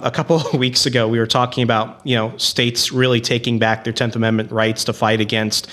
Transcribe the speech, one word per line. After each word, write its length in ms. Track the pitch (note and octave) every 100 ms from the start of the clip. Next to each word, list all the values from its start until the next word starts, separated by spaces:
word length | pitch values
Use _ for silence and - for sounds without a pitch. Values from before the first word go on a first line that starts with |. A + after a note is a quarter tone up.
a 60 | -
couple 240 | - D#3 E3
<laughs> 100 | -
of 80 |
weeks 320 | C#3 B2+ B2 C3+
ago, 220 | B2 A2
we 100 | A#2
were 80 | A2+
talking 380 | C3 B2 C3
about, 360 | A#2+ A2 A2+ - C#3
you 80 |
know, 220 | A#2+ A2 -
states 560 | - - A#2+ A#2 -
really 280 | B2+ B2+ A#2+
taking 380 | - A#2+ B2 A#2
back 240 | A2 A2
their 100 | A#2
Tenth 220 | A2+ B2
Amendment 380 | A2+ A2+ A2 G#2
rights 320 | A2 A2 A2
to 80 | -
fight 280 | A2 G#2+ A2
against, 460 | G#2 A2+ G#2+ - -